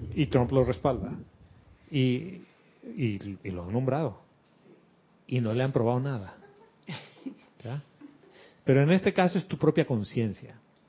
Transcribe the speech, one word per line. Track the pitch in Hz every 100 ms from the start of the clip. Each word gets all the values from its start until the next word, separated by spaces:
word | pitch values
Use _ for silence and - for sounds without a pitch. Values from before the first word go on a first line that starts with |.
| - -
Y | 147
Trump | 135 123
lo | 135 123
respalda. | - 143 117 90 - - _ - - _ _ -
Y, | 143 127 123 190 185 - _ _ _ 247 226
y, | 120 98 101 95
y | 101
lo | 90
han | 87
nombrado. | 113 131 139 151 95 _ _ _ _ _ - _ _ _ _ -
Y | 127
no | 113
le | 113
han | 131
probado | 135 117 123
nada. | 135 123 92 - - - - _ - 156 - - 269 - _ _
¿Ya? | 113 143 - _ - - - - - _ -
Pero | 135
en | 143
este | 185 202
caso | 185 180 180
es | -
tu | -
propia | 151 156 151
conciencia. | 120 101 123 110 95 110 - _ _